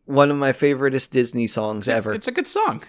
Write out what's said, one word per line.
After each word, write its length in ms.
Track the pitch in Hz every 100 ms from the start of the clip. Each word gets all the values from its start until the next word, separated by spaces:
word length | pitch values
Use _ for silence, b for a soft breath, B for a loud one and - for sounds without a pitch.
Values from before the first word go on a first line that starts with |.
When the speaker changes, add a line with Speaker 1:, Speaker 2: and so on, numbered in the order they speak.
| -
Speaker 1:
one 240 | 139 143
of 80 | 143
my 140 | 139
favoriteest 580 | 127 143 139 139 131 -
Disney 360 | 131 120 123 113
songs 420 | - 107 107 101
ever. 260 | 113 110
Speaker 2:
It's 120 | 107 -
a 60 |
good 140 | 247 320
song. 360 | 403 427 -